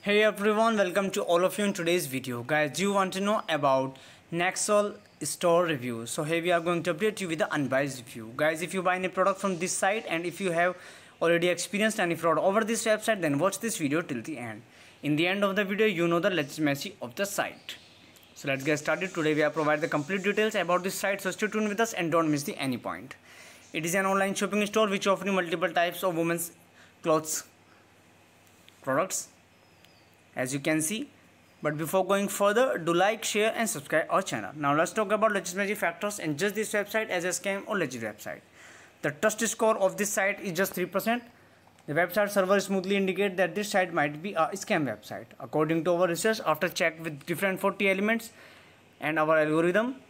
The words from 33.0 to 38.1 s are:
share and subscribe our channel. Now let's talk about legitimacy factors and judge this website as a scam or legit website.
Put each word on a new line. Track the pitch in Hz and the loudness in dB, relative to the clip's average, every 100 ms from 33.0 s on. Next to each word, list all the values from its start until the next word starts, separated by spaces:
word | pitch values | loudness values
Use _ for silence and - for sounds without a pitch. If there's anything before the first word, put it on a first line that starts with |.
| 196 226 | 4 2
share | - 208 220 - | -2 0 0 0
and | 220 | -2
subscribe | 151 143 160 - | -4 -2 -2 2
our | 175 | 0
channel. | 190 127 98 | 0 -6 -6
Now | 147 143 | -2 2
let's | 147 180 | 2 2
talk | - 196 | 0 0
about | 208 220 | 2 2
legitimacy | 202 175 180 202 | 2 -4 -4 -4
factors | 202 175 170 208 202 | 0 -2 -2 -6 -4
and | 165 147 | -4 0
judge | 202 | -2
this | 202 208 | -2 -2
website | 214 202 220 220 | -2 -2 -4 -2
as | 180 | -2
a | 180 | -2
scam | 170 202 196 - | -2 -4 -4 -4
or | 208 | -2
legit | 147 127 | -2 -4
website. | 110 | -8